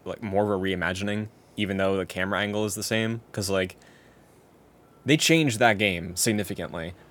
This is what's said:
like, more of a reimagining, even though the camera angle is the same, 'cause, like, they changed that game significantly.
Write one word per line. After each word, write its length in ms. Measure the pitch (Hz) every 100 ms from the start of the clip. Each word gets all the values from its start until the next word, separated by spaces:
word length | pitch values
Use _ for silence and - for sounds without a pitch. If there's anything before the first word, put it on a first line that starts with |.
| 92
like, 160 | 92
more 220 | 110 98
of 80 | 104
a 120 | 98
reimagining, 640 | 95 90 85 95 101 104 107 - - -
even 200 | 101 98
though 200 | 95 98
the 80 | 90
camera 340 | 92 95 95
angle 260 | 104 104 107
is 100 | 107
the 80 |
same, 380 | 98 113 113 117 -
'cause, 180 | - 95
like, 260 | 95 92 - - - - - _ _ _ _ _ _ _ _
they 140 | 123 156
changed 400 | - 165 147 107
that 220 | 120 101
game 360 | 107 87 82 90
significantly. 800 | 117 107 101 98 82 85 82 - -